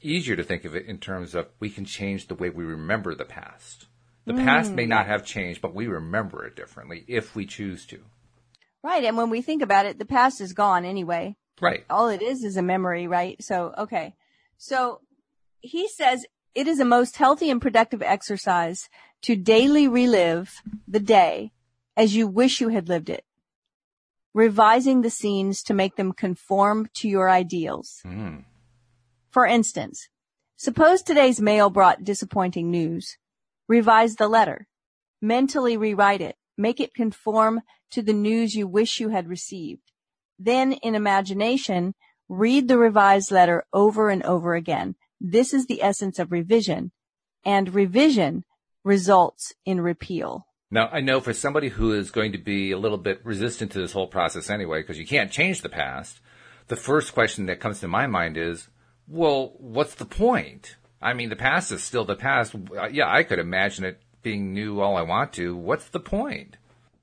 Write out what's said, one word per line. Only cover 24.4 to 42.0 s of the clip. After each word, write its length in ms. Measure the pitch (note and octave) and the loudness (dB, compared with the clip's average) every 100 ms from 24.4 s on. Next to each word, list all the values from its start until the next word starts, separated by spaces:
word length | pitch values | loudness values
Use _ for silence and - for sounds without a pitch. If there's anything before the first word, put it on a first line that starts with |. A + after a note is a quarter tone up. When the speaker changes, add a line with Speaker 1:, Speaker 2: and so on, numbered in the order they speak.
| A3+ G#3 G#3+ A#3 C4 C4 | 4 6 6 6 4 2
Speaker 2:
the 80 | A#3 | 2
scenes 520 | - G#3 G3 F#3+ G3 | -2 -2 -2 -2 -2
to 100 | - | -2
make 220 | G3+ F#3+ - | 0 0 -2
them 160 | F#3+ | -6
conform 760 | F3+ F#3+ F3 - G3 G3+ G#3+ A3 | -4 -6 -6 -2 2 2 2 -4
to 140 | - A3 | -6 -2
your 200 | G3 F#3 | 2 4
ideals." 720 | F#3 F3+ F3+ D#3 - - - F#2 | 4 2 -4 -6 -8 -12 -18 -14
Speaker 1:
Mm. 380 | F#2 G2+ D2+ C2 _ _ _ _ _ _ _ _ | -10 -10 -12 -18 _ _ _ _ _ _ _ _
Speaker 2:
For 140 | - A#3 | 0 2
instance, 600 | A#3 G#3+ - - - - _ _ _ _ - | 2 0 -4 -10 -12 -20 _ _ _ _ -10
suppose 460 | - B3 D#4 F#4 | -6 4 6 6
today's 380 | - D4 C4 A#3+ | 4 4 4 4
mail 280 | G#3 G#3+ G3+ | 2 4 4
brought 340 | F#3+ F#3+ - | 6 4 4
disappointing 680 | F#3 G3+ F#3 G3+ F3+ F3 E3+ | 0 -6 -4 -2 -2 -2 -2
news. 480 | F3 D#3+ E3+ - - _ _ _ _ - | -2 -2 -4 -10 -18 _ _ _ _ 2
Revise 480 | A#3 A3+ A3+ A#3 A3 | 4 6 6 6 2
the 120 | G#3+ | 2
letter. 400 | A3+ G3 - - _ _ _ _ _ | 4 2 0 -12 _ _ _ _ _
Mentally 560 | G#3+ A#3 C4+ D4+ B3 A3+ | 0 2 2 0 0 0
rewrite 440 | G#3+ G3+ G3+ G3+ | 0 4 4 2
it. 140 | E3+ - _ - | -2 -10 _ -4
Make 240 | G#3 B3 | -2 -2
it 140 | C#4+ | -4
conform 640 | - A3+ - - A3 A3 A3+ - _ _ | -4 -4 -4 -2 2 2 0 -6 _ _
to 120 | - | -4
the 100 | G#3+ | -2
news 420 | G#3+ G#3 A3+ A3+ | 0 0 0 0
you 120 | G#3+ G3+ | -2 -2
wish 340 | F#3+ A3+ - | 0 0 -2
you 80 | A3 | -4
had 200 | G#3+ E3+ | -4 -4
received. 640 | F3 - G3 D#3+ - _ _ _ _ _ - | -8 -12 -12 -12 -14 _ _ _ _ _ -6
Then, 340 | F#3+ B3+ C4 | 0 2 2
in 220 | C4 A3+ | 0 -2
imagination, 1000 | G#3+ G#3 G3 G3 G3 A3 C4+ - F3+ F3+ - | 0 2 2 0 -2 0 0 0 -2 -2 -6